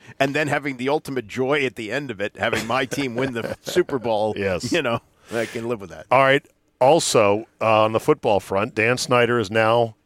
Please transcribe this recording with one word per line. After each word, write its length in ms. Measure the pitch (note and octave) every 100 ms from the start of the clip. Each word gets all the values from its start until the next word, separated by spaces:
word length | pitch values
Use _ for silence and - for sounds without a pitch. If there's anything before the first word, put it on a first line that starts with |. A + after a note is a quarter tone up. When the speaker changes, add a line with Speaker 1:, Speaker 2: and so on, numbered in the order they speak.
| - -
Speaker 1:
and 140 | C#3
then 140 | C#3+ D3+
having 300 | D3 C#3 B2+
the 120 | C3
ultimate 380 | D3+ - C3 G#2
joy 360 | A#2+ C3 D3 C3
at 100 | -
the 160 | G#2+
end 180 | C3 C#3
of 100 | F#2+
it, 160 | G#2 -
having 300 | A2 A2 A2
my 200 | B2+ C3+
team 280 | - C3+
win 200 | A#2 C3+
the 220 | A#2 - -
<laughs> 20 |
Super 380 | - F3+ F3+ C3+
Bowl, 340 | A#2 G#2+ G#2+ G#2
Speaker 2:
Yes. 360 | G2 F2+ A#2+
Speaker 1:
you 100 | E3+
know, 200 | B2+ A#2 - _ -
I 140 | A2+ A2+
can 240 | A#2 A#2
live 120 | A2+
with 100 | F#2+
that. 160 | D#2 -
Speaker 2:
All 120 | B2+
right. 200 | C3+ C#3+ - _ _ _
Also, 640 | B2+ E3 - C3 G2+ G#2 A2+ _
uh, 220 | A2 G#2+
on 80 | A2
the 80 | A2
football 400 | - D3+ A#2+ G2
front, 340 | - G2 G#2+
Dan 240 | - A2+ B2+
Snyder 400 | - B2 A#2 A#2+
is 100 | F#2+
now 440 | A2+ A2 A#2 A#2 -